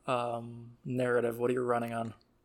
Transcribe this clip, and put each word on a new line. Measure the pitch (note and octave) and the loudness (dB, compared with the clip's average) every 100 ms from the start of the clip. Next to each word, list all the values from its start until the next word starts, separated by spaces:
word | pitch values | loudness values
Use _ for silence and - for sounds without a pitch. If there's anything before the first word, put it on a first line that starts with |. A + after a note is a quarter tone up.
| - | -2
um, | B2 A#2+ A#2 A#2 A#2 A#2+ A#2+ D3 | -2 0 -4 -8 -14 -16 -14 -4
narrative? | B2 B2 A#2+ A#2 A#2 | 0 4 4 2 2
What | A#2+ | 2
are | |
you | B2+ | 2
running | B2 A#2+ A#2 | 2 0 0
on? | A#2 A2+ - _ _ | -4 -6 -8 _ _